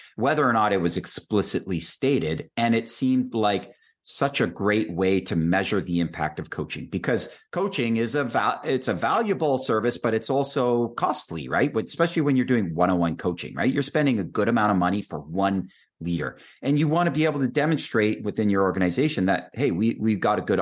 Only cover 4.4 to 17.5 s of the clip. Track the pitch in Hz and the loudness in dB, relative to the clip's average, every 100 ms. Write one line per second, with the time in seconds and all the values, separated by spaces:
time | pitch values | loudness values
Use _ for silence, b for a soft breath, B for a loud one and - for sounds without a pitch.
4.4 | 117 - 101 107 - 87 95 98 - 82 | -2 0 2 2 0 0 2 2 0 0
5.4 | 82 92 95 101 87 87 85 - 78 - | 2 2 2 -2 0 0 -2 -2 -6 -6
6.4 | 80 - 73 76 - 95 113 120 - B | -10 -8 -8 -8 -6 -4 -2 -2 -2 B
7.4 | _ 175 196 196 117 113 117 143 127 117 | _ -4 -4 -2 -2 0 0 0 0 0
8.4 | 107 - 156 131 123 90 123 190 226 156 | 0 -2 -2 -2 -2 -2 0 0 0 0
9.4 | 156 131 131 110 117 117 120 110 - 139 | 0 0 0 0 0 -2 -2 -2 0 -2
10.4 | 135 143 123 120 117 - 175 - - 82 | 0 0 2 2 0 -2 -2 -2 -6 -8
11.4 | - 85 143 113 - - 170 170 147 131 | -2 0 0 0 -4 -2 0 0 2 2
12.4 | 120 120 90 80 90 90 82 71 92 85 | 2 2 0 0 2 2 0 0 -4 -4
13.4 | - 69 110 139 139 151 143 113 85 - | -8 -2 0 0 -2 0 2 0 -2 0
14.4 | 101 117 107 95 87 101 - 76 73 87 | 2 2 2 2 2 0 -4 -10 -6 -2
15.4 | 98 98 - B B _ 85 85 67 - | 0 0 -4 B B _ -4 -2 -4 -8
16.4 | B B 139 147 151 165 175 151 156 143 | B B -2 0 2 2 0 2 0 2
17.4 | 131 | 0